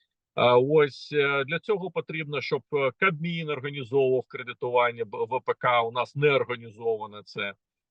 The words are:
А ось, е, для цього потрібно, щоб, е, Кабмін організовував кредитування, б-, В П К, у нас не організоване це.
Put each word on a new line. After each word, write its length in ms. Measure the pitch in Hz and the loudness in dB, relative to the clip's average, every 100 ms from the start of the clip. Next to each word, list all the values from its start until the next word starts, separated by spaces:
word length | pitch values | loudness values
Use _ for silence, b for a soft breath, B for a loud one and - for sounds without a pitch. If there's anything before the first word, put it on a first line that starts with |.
| B _ _ | B _ _
А 240 | - 120 123 | 2 6 6
ось, 520 | 135 156 143 - - | 6 4 4 0 -4
е, 320 | 147 143 139 | 0 2 0
для 140 | 135 165 | -2 -4
цього 320 | - 202 180 | -2 -4 -4
потрібно, 500 | 170 - 160 147 147 | -8 -8 -8 -6 -6
щоб, 220 | - 143 - | -2 -4 -2
е, 180 | 147 135 - | 0 0 2
Кабмін 500 | 196 151 170 165 151 | 0 0 -4 -4 -4
організовував 760 | 139 143 143 113 139 131 127 - | -6 -6 -8 -2 2 4 2 -2
кредитування, 760 | 131 123 120 123 123 120 117 | -10 -12 -8 0 2 2 0
б-, 220 | 107 113 117 | -8 -6 -4
В 100 | 123 | -4
П 140 | - - | -2 -2
К, 240 | 127 120 | 2 2
у 100 | 113 | 0
нас 240 | 123 117 143 | -2 -4 0
не 140 | 147 | 2
організоване 920 | 135 117 120 117 107 117 107 107 104 | 2 0 -8 -12 -8 -4 -4 -6 -14
це. 280 | - - 101 98 _ _ _ | -12 -8 -8 -10 _ _ _